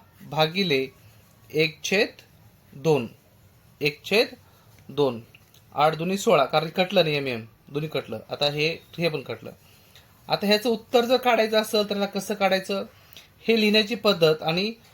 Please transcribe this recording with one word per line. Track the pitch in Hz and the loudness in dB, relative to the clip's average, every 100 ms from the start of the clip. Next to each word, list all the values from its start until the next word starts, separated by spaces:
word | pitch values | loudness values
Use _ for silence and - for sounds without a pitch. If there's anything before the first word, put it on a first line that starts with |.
| - - | -14 -20
भागिले | 135 143 160 180 185 135 131 - - _ _ _ - | -6 0 0 0 0 0 -2 -10 -20 _ _ _ -6
एक | 147 156 156 | -2 0 -2
छेद | - 196 254 - - _ - _ _ | -2 0 0 -4 -20 _ -20 _ _
दोन, | 139 151 143 113 - _ _ _ _ _ - | -4 0 0 0 -12 _ _ _ _ _ -6
एक | 147 - | -6 -6
छेद | - 202 269 - _ _ _ - - | -2 0 0 -4 _ _ _ -20 -10
दोन, | 139 139 117 117 - _ _ _ | -2 -2 -2 -12 -20 _ _ _
आठ | - 151 | 0 0
दुनी | 156 170 196 | 0 -4 -2
सोळा, | 226 165 | 2 4
कारण | 131 156 160 | 4 0 -2
कटलं | - 180 196 | -2 0 2
नाही | 165 147 | 2 0
एम | 135 | -4
एम, | 117 113 _ - | -6 -10 _ -10
दोन्ही | 143 156 | -6 -4
कटलं. | 147 - 110 - | -6 -6 -10 -8
आता | 127 147 | -4 -2
हे, | 147 156 165 - - | 0 -2 -4 -12 -4
हे | 170 | -2
पण | 151 | -2
कटलं. | 123 113 - - _ _ _ - _ _ - | -8 -12 -14 -20 _ _ _ -20 _ _ -6
आता | 156 202 | -2 0
ह्याचं | 208 240 | 0 0
उत्तर | 226 - 247 | -2 0 0
जर | 233 247 | 2 2
काढायचं | 247 226 220 220 | 2 2 2 0
असेल | 220 214 | 0 -2
तर | 202 202 | -2 -2
ह्याला | 196 | -4
कसं | 196 - | -6 -6
काढायचं? | 208 196 190 185 196 220 - - - - _ - | -2 0 0 -2 -8 -8 -16 -20 -20 -20 _ 0
हे | 226 | 2
लिहिण्याची | 214 214 208 | 4 4 2
पद्धत | 233 214 180 160 156 | 0 0 4 4 4
आणि | 151 170 214 233 - | 0 -2 -4 -8 -18